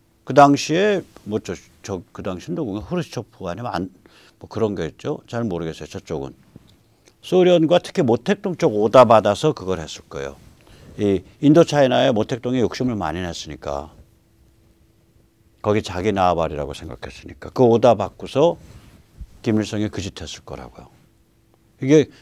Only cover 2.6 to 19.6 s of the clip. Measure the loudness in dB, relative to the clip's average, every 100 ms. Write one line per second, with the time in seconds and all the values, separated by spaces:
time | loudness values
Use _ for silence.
2.6 | -6 -8 -6 -6 -6 -10 -12 -12 -10 -10
3.6 | -6 -6 -8 -12 _ _ _ _ -12 -4
4.6 | -4 -2 -8 -8 -10 -10 -10 -8 -6 -6
5.6 | -8 -10 -14 -14 -10 -10 -10 -16 _ -20
6.6 | _ _ _ _ _ _ -2 2 4 4
7.6 | 4 2 0 -2 0 0 -2 -4 -4 -2
8.6 | 0 2 6 8 8 6 4 0 -2 -4
9.6 | -4 -6 -8 -14 -14 -12 -12 -12 -20 _
10.6 | _ -20 -16 -4 0 0 -4 0 4 6
11.6 | 6 4 2 4 2 0 -2 -6 -4 -2
12.6 | -2 -2 -4 -4 -4 -6 -8 -10 -12 -12
13.6 | -8 -8 -10 -18 -20 _ _ _ _ _
14.6 | _ _ _ _ _ _ _ _ _ _
15.6 | -2 -2 -2 -4 -2 2 2 2 -2 -4
16.6 | -8 -10 -14 -16 -16 -18 -20 -18 -6 2
17.6 | 4 6 4 4 -2 -10 -6 0 0 0
18.6 | -12 -20 -20 -20 _ -20 -20 -8 -2 -2